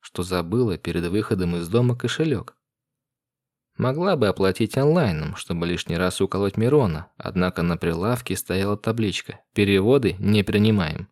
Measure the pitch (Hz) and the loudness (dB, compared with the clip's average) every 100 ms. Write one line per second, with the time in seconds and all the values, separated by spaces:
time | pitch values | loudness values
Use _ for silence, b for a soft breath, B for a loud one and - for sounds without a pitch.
0 | - - 90 92 85 110 120 82 - 85 | -12 -8 -4 -4 -2 0 0 -2 -4 -4
1 | 85 101 104 95 87 87 85 110 123 123 | -2 -2 -2 -2 0 -2 -4 -2 -2 -2
2 | 120 - 160 113 - _ _ _ _ _ | -6 -4 -2 -2 -6 _ _ _ _ _
3 | _ _ _ _ _ _ _ - 120 139 | _ _ _ _ _ _ _ -4 -2 0
4 | 185 165 104 - 95 92 110 - 147 170 | 0 2 2 2 0 2 0 2 2 4
5 | 135 78 76 - - 85 85 87 - 85 | 2 0 -4 -8 -6 -4 -2 -4 -4 0
6 | 92 - 95 95 101 - 113 147 110 78 | 0 0 -2 0 -2 0 2 4 2 -2
7 | 85 _ - 90 90 90 85 85 85 82 | -8 _ -6 0 0 0 -2 0 -2 -2
8 | 101 123 - 95 - 90 98 101 - 113 | -2 -2 -4 -8 -2 -2 -2 -2 -2 -2
9 | 107 87 - - _ - 101 98 101 139 | -2 -4 -10 -18 _ 0 4 4 6 4
10 | 110 90 98 107 98 107 107 107 80 78 | 4 0 2 2 4 4 4 4 0 -6
11 | - | -12